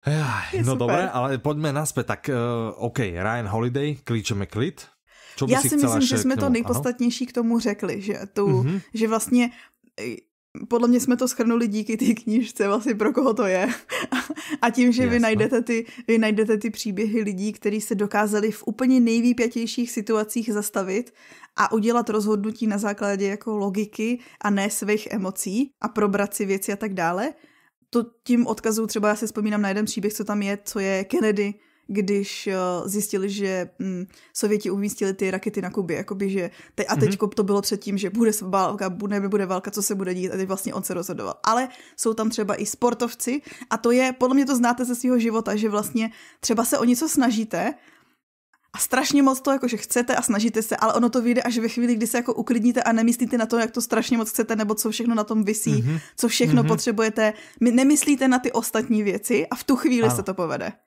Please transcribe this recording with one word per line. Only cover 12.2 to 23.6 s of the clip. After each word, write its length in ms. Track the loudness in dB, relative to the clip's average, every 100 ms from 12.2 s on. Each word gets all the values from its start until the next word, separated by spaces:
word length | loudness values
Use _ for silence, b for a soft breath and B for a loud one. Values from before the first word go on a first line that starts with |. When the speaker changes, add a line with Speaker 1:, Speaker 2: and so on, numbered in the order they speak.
| 2 0 0 0 0
Speaker 2:
vlastně, 260 | 2 0
pro 180 | 0 2
koho 220 | 2 2
to 80 | 2
je. 240 | 2 2 0
<laughs> 960 | -2 -6 -8 -4 -4 -4 -10 -8 0
A 80 | 0
tím, 220 | 4 4
že 100 | 4
vy 140 | 2 4
Speaker 1:
Jasné. 40 |
Speaker 2:
najdete 420 | 2 4 2 2
ty, 140 | 0 -2 -4 B 0
vy 100 | 2
najdete 380 | 4 2 2 2
ty 140 | 0
příběhy 520 | -6 -6 -2 0 0
lidí, 300 | -2 -4 -6
kteří 280 | -4 -4 -4
se 140 | -4
dokázali 560 | -2 0 0 2 2 0
v 120 | -2 -6
úplně 340 | 0 4 6
nejvýpjatějších 920 | 6 4 4 2 0 0 -4 -4 -4
situacích 600 | -4 -2 0 0 -4 -2
zastavit 580 | -2 -2 -4 -2 -4 -6 B B B B -2
a 160 | 0
udělat 380 | 2 2 0 0
rozhodnutí 560 | -2 0 -2 -2 -4 -4
na 120 | -2
základě 480 | -4 -4 -2 -2 -2
jako 280 | -4 -4
logiky 600 | -2